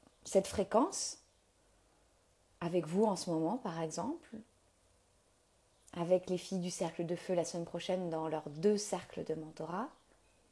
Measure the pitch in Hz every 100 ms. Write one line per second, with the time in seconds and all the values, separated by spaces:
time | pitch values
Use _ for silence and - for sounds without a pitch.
0 | - _ - 190 190 - 185 214 359 -
1 | - - _ _ _ _ _ _ _ _
2 | _ _ _ _ _ - 170 175 160 185
3 | 214 180 180 160 160 254 196 160 165 165
4 | 220 339 - 220 - _ _ _ _ _
5 | _ _ _ _ _ _ _ _ - 175
6 | 170 185 180 180 - 190 175 - 165 170
7 | 165 175 - 175 160 175 170 175 - 185
8 | 175 160 160 156 147 147 202 208 208 180
9 | - 170 160 160 156 - 160 185 285 -
10 | _ _ _ _ _